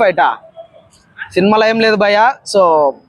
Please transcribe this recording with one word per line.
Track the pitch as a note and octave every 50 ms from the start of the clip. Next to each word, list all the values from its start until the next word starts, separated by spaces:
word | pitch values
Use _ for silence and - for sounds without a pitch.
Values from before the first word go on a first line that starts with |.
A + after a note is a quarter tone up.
ఫైటా? | A#3 G3 F3 F3+ E3 C3+ A2+ - - - _ - - - _ - _ _ _ _ _ _ _ - - - -
సినిమాలో | F#3 F3+ G3+ G#3+ G#3+ A3 A3
ఏం | A3 A3+ A3
లేదు | A3 G#3+ G3+ G#3
భయ్య. | G3+ G3+ G#3 A3 B3 C4+ - _ - -
So | G3+ F#3 F3 D#3+ D#3 D3 C#3 C3 - _